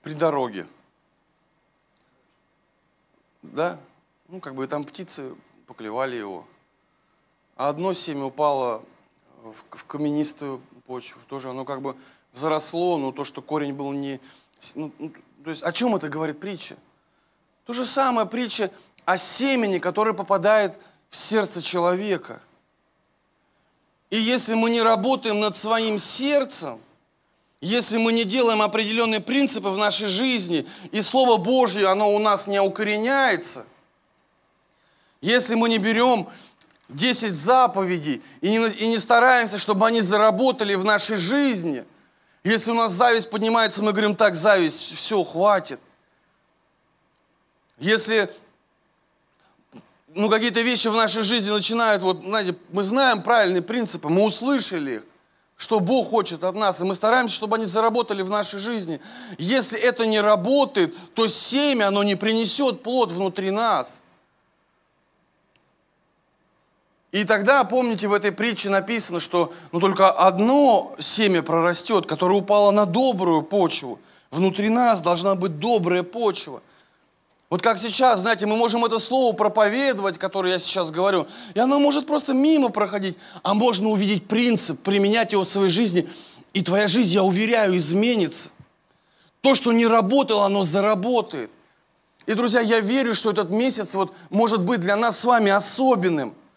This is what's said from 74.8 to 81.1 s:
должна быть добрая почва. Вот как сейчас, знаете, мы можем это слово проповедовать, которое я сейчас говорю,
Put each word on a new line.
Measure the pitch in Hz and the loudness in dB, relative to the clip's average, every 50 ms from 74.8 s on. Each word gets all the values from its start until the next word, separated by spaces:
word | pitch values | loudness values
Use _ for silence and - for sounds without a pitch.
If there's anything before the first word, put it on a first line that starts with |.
| 247 240 220 - | 4 4 2 2
должна | 135 175 180 165 170 196 196 | 2 0 0 2 2 0 0
быть | 180 180 185 160 | 0 -2 -4 -4
добрая | 147 160 233 - - 170 175 180 180 175 | -4 -2 0 0 2 2 2 0 0 -2
почва. | 180 - 233 233 208 180 - - 151 131 - _ _ _ _ _ _ _ _ _ _ _ _ _ _ _ _ _ _ | -4 -6 -2 -2 0 0 -2 -8 -10 -12 -16 _ _ _ _ _ _ _ _ _ _ _ _ _ _ _ _ _ _
Вот | 185 175 | -6 0
как | - 233 220 185 | 0 0 0 0
сейчас, | 202 233 202 - 262 254 233 185 | -4 -4 -2 2 4 4 4 2
знаете, | 185 233 226 180 208 | 2 0 -2 0 0
мы | 214 214 | -2 0
можем | 226 233 233 208 233 233 | 0 0 0 0 0 0
это | 226 226 226 | 0 0 -2
слово | 220 - 247 269 262 233 202 | -2 0 0 2 2 2 2
проповедовать, | 175 208 208 208 226 214 202 214 262 277 277 247 196 196 196 175 | 2 0 0 4 2 2 2 2 2 0 0 0 0 -2 -4 -4
которое | 151 - 185 - 196 185 180 185 | -4 -8 -6 -4 -2 -2 0 -2
я | 180 | -2
сейчас | - - - 190 175 160 | -2 -4 -4 -4 -4 -4
говорю, | 156 175 185 202 | -2 0 0 2